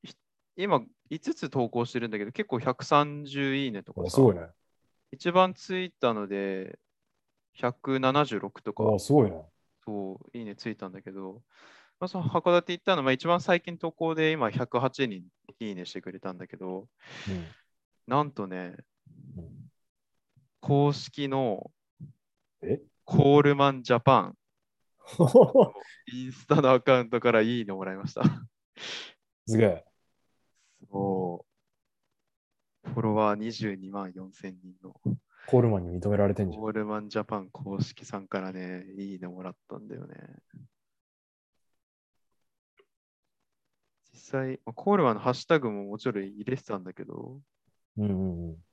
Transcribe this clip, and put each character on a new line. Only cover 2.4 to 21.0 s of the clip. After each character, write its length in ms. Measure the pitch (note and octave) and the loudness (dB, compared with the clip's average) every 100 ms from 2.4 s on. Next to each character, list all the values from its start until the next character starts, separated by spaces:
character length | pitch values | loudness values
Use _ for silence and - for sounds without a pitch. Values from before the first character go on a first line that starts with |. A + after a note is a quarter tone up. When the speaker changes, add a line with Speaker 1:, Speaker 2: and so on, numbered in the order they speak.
| G#3+ | -4
Speaker 1:
構 120 | A#2+ | -2
百 240 | C3+ B2 | -2 -4
三 400 | - D3 D3 D3 | 2 2 2 -4
十 320 | D3 C#3 C#3 C3+ | -10 -4 -2 -2
い 120 | C3+ | -4
い 40 | |
ね 100 | G#2 | -6
と 120 | - | -12
か 60 | - | -8
さ。 40 | F2 | 0
Speaker 2:
お、 40 | |
す 100 | - | 6
ご 120 | C3 | 6
い 20 | |
ね。 140 | F2+ E2 _ _ _ _ _ _ | 6 -6 _ _ _ _ _ _
Speaker 1:
一 200 | C3+ F3 | -6 0
番 220 | F3 F#3 | 4 4
つ 240 | - - F#3 | 0 -8 -6
い 140 | F#3 | -6
た 200 | _ B2+ | _ 0
の 160 | G#2+ G2+ | 0 -4
で、 500 | G2 G2 F#2+ F#2+ - _ _ _ _ _ _ _ | -4 -4 -6 -10 -16 _ _ _ _ _ _ _
百 460 | - B2 B2 - C3+ | -6 -6 -4 -4 0
七 240 | C3 C#3 D3 | 2 2 2
十 120 | G#2 | -2
六 240 | G2 - | -8 -10
と 120 | - | -12
か。 100 | G2+ | -2
Speaker 2:
お、 140 | G#2+ G#2 | 0 0
す 140 | - | 4
ご 140 | D3 G#2+ | 4 4
い 40 | |
ね。 120 | E2 D2+ _ _ _ | 0 -16 _ _ _
Speaker 1:
そ 360 | - G#2 F#2+ F#2+ - | -12 -8 -8 -12 -16
う、 40 | B2 | -14
い 60 | |
い 20 | |
ね 120 | A2 G2+ | -14 -10
つ 120 | A#2 | -10
い 80 | G#2 | -10
た 120 | F#2+ | -12
ん 40 | |
だ 80 | F#2+ | -14
け 100 | F#2+ | -16
ど、 320 | G2 F#2+ G#2 _ _ - - _ _ | -14 -14 -14 _ _ -20 -20 _ _
ま 80 | F3+ | -8
あ、 20 | |
そ 100 | F#3+ | -4
の 100 | E3 | -2
函 280 | E3+ F3 F3 | 0 4 4
館 160 | F3 | 2
行 80 | F3 | -6
っ 40 | |
た 120 | - F3+ | 0 2
の、 60 | |
ま 80 | C3+ | 2
あ、 20 | |
一 140 | C3 E3 | 0 2
番 140 | F3 | 0
最 200 | - F3 | 2 0
近 180 | - E3+ | 0 -8
投 140 | E3 | -8
稿 220 | - E3 | -4 -4
で 180 | D#3+ D#3 | 0 0
今 180 | D#3 A2+ | 2 -2
百 300 | A2+ B2 A#2+ | -2 -2 0
八 260 | C3 - C3 | -2 -2 -4
人 180 | F#2+ F2+ _ _ _ | -4 -14 _ _ _
い 100 | A2 | -10
い 40 | |
ね 100 | F#2 | -10
し 80 | F2 | -10
て 80 | F#2+ | -12
く 100 | F2+ | -12
れ 100 | F#2 | -12
た 120 | G2 | -12
ん 60 | F2+ | -12
だ 80 | F2+ | -16
け 100 | - | -12
ど、 320 | F#2 F#2 A2+ _ - - - | -10 -10 -12 _ -20 -14 -8
Speaker 2:
う 40 | |
ん。 140 | F#2 E2 - _ _ _ _ - | -8 -10 -18 _ _ _ _ -4
Speaker 1:
な 160 | C3 | -2
ん 100 | D3 | -2
と 140 | - G2 | -6 -10
ね、 300 | F#2 F2+ - - _ _ - - - | -8 -10 -14 -20 _ _ -20 -18 -16
Speaker 2:
う 40 | |
ん。 300 | E2+ - - _ _ _ _ _ _ _ _ _ | -16 -18 -20 _ _ _ _ _ _ _ _ _
Speaker 1:
公 320 | - C#3+ C#3+ | 0 4 4
式 360 | C#3+ | 0